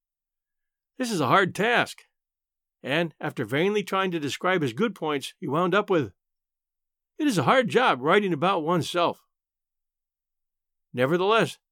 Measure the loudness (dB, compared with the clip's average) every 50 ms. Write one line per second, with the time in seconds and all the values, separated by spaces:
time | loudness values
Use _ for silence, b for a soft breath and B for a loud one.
0 | _ _ _ _ _ _ _ _ _ _ _ _ _ _ _ _ _ _ _ _
1 | -6 -4 -2 -2 2 4 4 4 4 2 0 -2 0 2 2 2 0 0 -4 -14
2 | -20 _ _ _ _ _ _ _ _ _ _ _ _ _ _ _ -6 -4 -2 -2
3 | -2 -4 -6 _ -10 -8 -6 -6 -6 -4 -2 -2 0 0 0 -2 -4 -2 -2 -2
4 | -2 -2 -4 -4 -6 -6 -8 -4 -2 0 0 0 0 -2 -2 -2 -2 -4 -2 -6
5 | -6 -4 -4 -4 -6 -10 -14 _ -8 -4 -2 0 0 2 2 0 2 2 0 0
6 | 0 -2 -8 _ _ _ _ _ _ _ _ _ _ _ _ _ _ _ _ _
7 | _ _ _ -2 -2 0 0 2 2 4 4 2 2 2 2 2 2 2 0 0
8 | 2 2 2 4 2 2 -2 0 0 0 0 0 0 0 0 0 0 -2 0 0
9 | 0 0 0 -4 _ _ _ _ _ _ _ _ _ _ _ _ _ _ _ _
10 | _ _ _ _ _ _ _ _ _ _ _ _ _ _ _ _ _ _ -4 -2
11 | 0 0 2 0 2 2 2 2 2 0 -4 -12 _ _